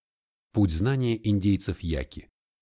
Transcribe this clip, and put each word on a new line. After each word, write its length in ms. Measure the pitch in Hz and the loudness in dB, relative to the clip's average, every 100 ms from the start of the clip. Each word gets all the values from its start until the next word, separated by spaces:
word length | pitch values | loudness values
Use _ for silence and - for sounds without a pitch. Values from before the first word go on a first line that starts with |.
| _ _ _ _ _ | _ _ _ _ _
«Путь 200 | 107 95 | 0 2
знания 460 | 80 113 135 120 110 110 | 2 0 0 0 -2 0
индейцев 520 | 101 101 98 - 85 | 0 2 0 -2 -6
Яки» 500 | 82 71 - - - _ _ _ | -4 -6 -6 -14 -20 _ _ _